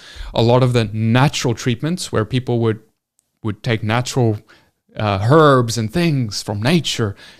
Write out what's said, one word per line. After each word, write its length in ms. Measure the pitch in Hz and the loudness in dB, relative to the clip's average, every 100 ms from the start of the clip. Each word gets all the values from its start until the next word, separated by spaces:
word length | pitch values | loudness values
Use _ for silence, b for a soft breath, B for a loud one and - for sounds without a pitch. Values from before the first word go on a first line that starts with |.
| B B B | B B B
a 100 | - | 0
lot 200 | 113 123 | 4 4
of 100 | 127 | 4
the 120 | 120 110 | 0 -2
natural 680 | 107 113 120 147 - 139 | -2 0 2 2 0 -4
treatments 560 | 113 - 117 147 180 - | -4 -4 -4 -4 -6 -4
where 140 | 117 | -4
people 360 | 107 131 127 120 | -2 -4 -2 -2
would, 200 | 117 110 _ _ _ _ _ _ | 0 -2 _ _ _ _ _ _
would 200 | 113 104 | -8 -6
take 200 | - 113 | -4 -2
natural, 560 | 104 113 127 - 117 104 - b b b _ - | 0 -2 -2 0 0 0 -8 b b b _ -6
uh, 300 | 107 98 107 | -2 0 4
herbs 460 | 156 151 135 117 110 | 6 6 4 2 -2
and 160 | 110 | -4
things 500 | 175 170 139 117 - | 0 0 0 -2 -6
from 200 | - 104 | -8 -4
nature 520 | 113 170 - - 110 98 B B | 0 0 0 -2 -4 -4 B B